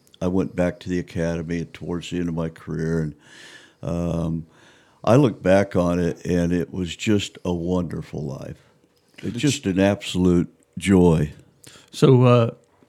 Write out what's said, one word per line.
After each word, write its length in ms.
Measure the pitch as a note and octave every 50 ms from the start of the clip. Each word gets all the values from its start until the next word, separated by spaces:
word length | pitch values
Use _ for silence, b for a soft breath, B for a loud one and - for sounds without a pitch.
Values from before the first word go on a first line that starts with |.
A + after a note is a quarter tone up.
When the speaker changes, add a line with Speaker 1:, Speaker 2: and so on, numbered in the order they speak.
| _ _ _ -
Speaker 1:
I 60 | F#2
went 300 | F2+ F2+ F#2+ F2+ - -
back 240 | F2+ F2 F2 E2+ -
to 80 | - F#2
the 100 | F2+ F2+
academy, 600 | D#2+ - - F2 E2 E2+ E2+ E2+ D#2+ E2 F2 E2+
and 140 | D#2+ -
towards 380 | - - D#2 E2 F2 E2+ D#2+ -
the 80 | F2 F2
end 100 | F2 E2
of 60 | D#2+
my 140 | E2 E2 D#2+
career, 520 | D#2+ - - E2 D#2+ D#2 D#2+ D#2+ E2 E2
and, 140 | D#2 D2+ - b b b b b b b b b b b b b
um, 640 | - - E2+ E2+ E2+ E2+ E2 E2 E2 D#2+ E2 E2 D#2+ b b b b b b b b b b b b
I 100 | - A#2
look 260 | C#3+ D3 A2 F2+ -
back 340 | - F2+ F#2+ G2 G2 - -
on 240 | F#2 F2 F2 F2 F2
it, 240 | F2 E2 - - -
and 280 | - F2+ F2 F2 E2+
it 200 | F2+ E2+ - -
was 240 | D#2+ F#2 F2+ E2 D#2+
just 420 | - - A2 G#2 G2+ - - - - -
a 80 | F2+
wonderful 720 | F2 E2 E2+ F2+ F#2 F2+ F2 D2 E2+ E2 D#2 - D#2 D2+
life. 340 | D2+ C#2 C2 - - - D#2+ - _ _ _ _ _ _ _ _ _ _ _ -
It's 180 | - G2 A2+
just 300 | A#2+ D3+ C#3+ - - -
an 120 | G2 F2+ F#2+
absolute 720 | G2 G2+ G#2 G2 - - - F2+ F2+ F2+ F2 F2 - - _ _ _ _ - F2
joy. 540 | D#2+ F#2+ F#2+ F2+ F2 E2+ D#2+ D2+ D2 D2+ - - - _ _ _ b b b b b b
Speaker 2:
So, 320 | b - D3+ C#3+ C3 B2 B2+
uh, 260 | B2 B2 A#2+ A2+ A#2 - _ _ _ _ _ _